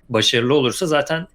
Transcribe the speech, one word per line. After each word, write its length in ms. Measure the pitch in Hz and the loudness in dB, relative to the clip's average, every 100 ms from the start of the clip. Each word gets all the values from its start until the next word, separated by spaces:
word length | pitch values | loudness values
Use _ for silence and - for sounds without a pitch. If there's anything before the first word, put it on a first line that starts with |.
| - | -4
başarılı 440 | 113 104 120 120 | 0 2 2 2
olursa 320 | 147 123 - 180 | 2 2 -2 -2
zaten 420 | 151 139 160 175 | 0 0 -4 -8